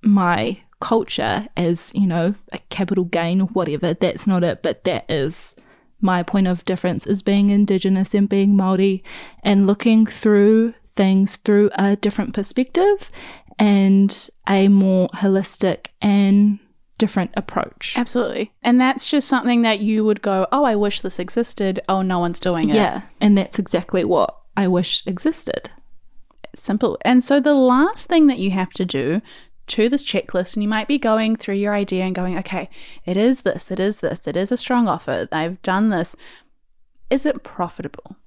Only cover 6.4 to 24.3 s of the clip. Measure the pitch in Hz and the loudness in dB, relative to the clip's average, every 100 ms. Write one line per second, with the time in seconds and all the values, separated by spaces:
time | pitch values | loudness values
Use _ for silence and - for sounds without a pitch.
6.4 | 185 180 - 180 180 175 - 196 196 202 | 0 -2 -4 -4 -2 -4 -4 -4 0 2
7.4 | 202 202 208 190 196 190 190 202 202 196 | 2 2 2 2 2 0 0 0 0 2
8.4 | 196 202 190 190 196 190 - - - - | 2 2 2 2 0 -2 -8 -20 -20 -6
9.4 | - 196 196 202 233 220 220 - 220 208 | 0 2 2 2 4 4 4 2 2 6
10.4 | 202 220 233 226 _ - 190 190 196 - | 6 4 2 -4 _ 0 2 4 2 -2
11.4 | - 208 208 - 196 202 208 - - - | 2 4 4 2 0 2 -2 -2 -4 -4
12.4 | 196 - 254 339 392 403 - - - - | -4 -2 -2 2 2 2 -4 -18 -20 -20
13.4 | - - 208 202 196 196 196 - - _ | -20 0 4 4 4 4 4 0 -12 _
14.4 | - 190 196 196 190 185 180 - 196 190 | -2 2 4 4 4 2 0 0 0 0
15.4 | - - 190 - - _ 208 202 196 202 | -2 -2 -2 -2 -10 _ 0 2 4 4
16.4 | 208 202 _ _ _ _ 220 - - - | 4 0 _ _ _ _ -2 0 -4 -6
17.4 | - - - _ - - 240 240 240 - | -6 -6 -6 _ -6 -4 -2 -2 -4 -4
18.4 | 302 _ 247 247 254 269 - 294 - 262 | -8 _ 2 4 2 0 0 -2 0 0
19.4 | 254 240 233 214 214 220 214 208 208 190 | 2 2 2 0 0 0 2 0 0 -2
20.4 | 185 269 277 214 208 - 185 - 180 - | 0 2 2 2 0 -2 -8 -8 -6 -4
21.4 | 233 - 196 190 - 190 190 180 175 170 | -4 -4 -4 -4 -2 -2 0 -2 -2 -2
22.4 | 185 170 - 214 196 - - - 214 196 | -2 0 2 2 2 -2 -12 0 4 4
23.4 | - - 190 175 175 185 - 170 98 | 2 -4 -2 -4 -2 -2 2 2 0